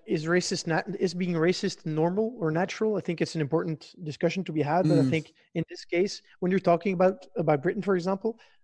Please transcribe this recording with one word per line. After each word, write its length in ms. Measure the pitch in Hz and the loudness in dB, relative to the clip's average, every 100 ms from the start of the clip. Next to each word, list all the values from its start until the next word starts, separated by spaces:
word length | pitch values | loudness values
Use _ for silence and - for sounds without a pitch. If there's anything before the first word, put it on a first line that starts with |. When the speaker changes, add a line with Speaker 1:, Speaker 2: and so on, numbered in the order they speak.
| - | -4
Speaker 1:
is 220 | 185 160 | -4 0
racist 400 | 180 175 180 - | 0 0 -4 -2
nat-, 180 | 160 - 185 | -2 -2 -2
is 160 | 190 175 | -2 -2
being 180 | 180 | -2
racist 500 | 165 165 185 196 - | 2 2 2 -2 -4
normal 440 | 160 156 165 190 220 247 | -4 0 0 0 -2 -2
or 120 | 165 | -2
natural? 440 | 160 185 - 220 202 | 0 -2 -2 -2 -2
I 60 | |
think 200 | - 165 | -2 -2
it's 120 | 151 | -2
an 80 | 165 | -2
important 380 | 143 160 180 156 - - | 0 0 -2 -6 -10 -12
discussion 400 | 156 139 170 185 | -10 -2 -2 0
to 80 | 180 156 | -2 -2
be 40 | |
had, 260 | 143 170 160 | 0 2 4
but 120 | 147 | 4
I 20 | |
Speaker 2:
Mm. 80 | 135 | 4
Speaker 1:
think 120 | 156 - _ _ 170 | 0 -4 _ _ -6
in 80 | 160 | -6
this 160 | 175 | -8
case, 380 | - 175 196 - - _ | -2 0 0 -4 -16 _
when 100 | 180 | 0
you're 160 | 190 185 | 2 4
talking 220 | 170 202 | 2 2
about, 320 | 180 185 196 - - | 4 2 2 -6 -2
about 280 | 156 151 | 2 2
Britain, 180 | 135 214 | 0 -2
for 140 | 196 185 | 0 0
example, 360 | 175 190 226 233 _ _ | 0 -2 -4 -6 _ _